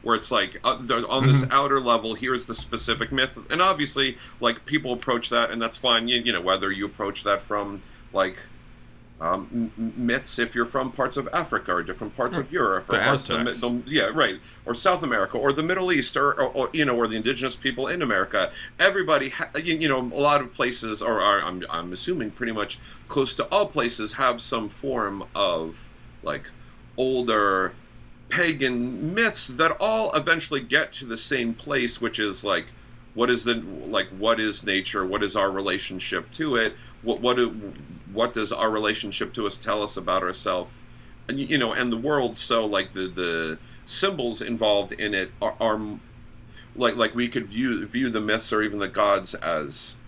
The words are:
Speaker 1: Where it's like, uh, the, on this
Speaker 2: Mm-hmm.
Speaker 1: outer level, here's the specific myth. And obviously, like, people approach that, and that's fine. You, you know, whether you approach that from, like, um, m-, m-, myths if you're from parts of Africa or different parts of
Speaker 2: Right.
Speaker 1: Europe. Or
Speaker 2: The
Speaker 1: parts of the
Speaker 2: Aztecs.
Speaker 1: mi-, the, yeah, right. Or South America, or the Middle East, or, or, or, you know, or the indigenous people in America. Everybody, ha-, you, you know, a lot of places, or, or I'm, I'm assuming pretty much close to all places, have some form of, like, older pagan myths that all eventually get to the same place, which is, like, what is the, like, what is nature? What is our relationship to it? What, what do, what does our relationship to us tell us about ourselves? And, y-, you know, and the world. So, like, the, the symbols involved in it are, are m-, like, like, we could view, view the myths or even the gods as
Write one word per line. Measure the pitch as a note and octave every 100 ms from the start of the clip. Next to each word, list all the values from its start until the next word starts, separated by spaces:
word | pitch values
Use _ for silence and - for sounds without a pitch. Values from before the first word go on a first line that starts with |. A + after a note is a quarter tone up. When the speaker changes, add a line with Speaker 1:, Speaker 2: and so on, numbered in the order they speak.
Speaker 1:
Where | G#2
it's | A2+ -
like, | A#2 F#2+ -
uh, | A#2 C3
the, | B2 A#2 A2+
on | C3 C3
this | C#3
Speaker 2:
Mm-hmm. | C3
Speaker 1:
outer | C3+ C#3+ C#3
level, | B2 A2+ A2+
here's | G#2+ C3 B2
the | -
specific | A#2 - A#2 - C3 A2+
myth. | C3+ C3 A#2+ -
And | D#3+
obviously, | F#3 D#3+ C#3+ C#3 C3+ B2 - -
like, | A#2 A#2
people | - D3+ C3+
approach | B2 - A#2+ -
that, | A#2 A#2
and | A#2
that's | A2+ -
fine. | B2+ A#2 A#2
You, | A#2+
you | A#2
know, | F#2
whether | F2+ F#2+ G2
you | F#2+ G2+
approach | - G2+ G2+
that | G#2 G2+
from, | - G#2 G2+ G2 - - -
like, | F#2+ F#2 - - - - - - - - -
um, | D#2+ F#2+ -
m-, | A#2 A2+ A2
m-, | A2+ - A#2+
myths | B2 - -
if | A#2
you're | A#2+
from | A#2+ C#3 C3
parts | - C3 C#3
of | A#2+
Africa | E3+ D#3+ G#2+ -
or | F2+
different | E2+ F2 G#2+ -
parts | B2
of | F3
Speaker 2:
Right. | B2+
Speaker 1:
Europe. | E3+ A2 F#2 F2+
Or | G#2
Speaker 2:
The |
Speaker 1:
parts | A#2 C3+ -
of | D#2+
the | A#2+
Speaker 2:
Aztecs. | - A#2+
Speaker 1:
mi-, | A#2+
the, | A#2+
yeah, | D3+ G2+
right. | D#3 A#2+ - - -
Or | -
South | A#2 F#3 F3+
America, | D#3 A2+ G2+ A#2
or | C#3
the | C#3
Middle | D#3+ F#3 F#3
East, | D#3 A#2+ C#3
or, | C#3+
or, | - C3
or, | C#3 B2+
you | D#3+
know, | C#3+
or | A#2+
the | A2+ A2+
indigenous | A#2 B2+ C3
people | - C#3 B2+ C3
in | F3
America. | C#3 G2 G2 G#2 F2+ - - -
Everybody, | F#3+ G3 D#3+ D3 C3
ha-, | - E3 D#3
you, | E3 D#3+
you | D#3
know, | C3
a | B2 C#3
lot | C#3+ D3
of | B2+
places, | - B2+ A#2+ A2+ G#2+
or, | A#2+ A2
or | G2 G2+
I'm, | E2+ F#2 F2+
I'm | E2 F2
assuming | F#2 - F3 A2
pretty | - A#2+
much | A2 G2+ - - - -
close | C#3+ C3+
to | - D3+
all | G3 G3+
places, | D#3 A#2+ G#2+ G#2
have | - C3 A#2+
some | - A#2+ G#2
form | - C#3 B2 G2+ G2 -
of, | - G2 E2 D#2+ E2 - - - -
like, | - C#2+ - - - - - -
older | C3 B2+ A#2 A2 G2+ F#2+ F2+ - - - - - -
pagan | - E3+ D3 C3 B2 B2 B2 D#3
myths | G3 A3+ - -
that | B2 E3 -
all | G#3+ A3 G#3+
eventually | D#3 D3 E3 - C#3+
get | A#2 C#3+ -
to | -
the | B2+ A2+
same | - C3+ A#2
place, | A#2 D3+ C#3 A#2+ -
which | A#2 -
is, | G#2+ F2+
like, | G#2 F2 E2+ - - - -
what | A2 A#2+
is | A#2
the, | A2+ A#2 F#2+ D#2+
like, | C#2 G#2 F#2 F#2+
what | A2 A2+
is | G#2+ G2
nature? | G#2+ F#2+ F#2+ G#2
What | F#2 G#2
is | G2+
our | G2+ G2
relationship | F#2+ G2 F#2+ - F#2+ - F2 -
to | - D#3
it? | A#2+ A2 - - -
What, | A2+ G#2+
what | B2
do, | B2 A#2 A2 G2+ D#2 - - -
what | G2 A#2
does | A#2 G2+
our | - A2
relationship | G#2+ G#2+ A2 G2+ - G2
to | -
us | G#2 -
tell | - G#2+
us | G#2 -
about | F#2 F#2
ourselves? | F2+ F2+ G2+ F2+ E2+ - - - - - -
And, | C#3
y-, | C3+
you | D3
know, | A2+
and | - B2
the | A2+
world. | C#3 C#3+ A#2+ A2+
So, | - A#2
like, | G#2+ G2 F#2
the, | F#2 F#2
the | F2 F2 E2 D#2+ D#2+ - -
symbols | - - G3 - A#2+ A2
involved | - A2+ G#2+ G2+ G2
in | - G#2+
it | G2 F2+ -
are, | A2 -
are | A2+
m-, | G#2+ G#2+ - - - - - - - - -
like, | A#2+
like, | A#2+ A2
we | A#2+ A#2+
could | B2 G2+
view, | G#2+ C3 G#2
view | G2+ A#2 C3
the | A2
myths | G#2+ A2 -
or | A2
even | G#2+ G#2
the | G2
gods | G2+ G#2 G2+ F#2+
as | G2 D#2+ D#2 C#2+ - - -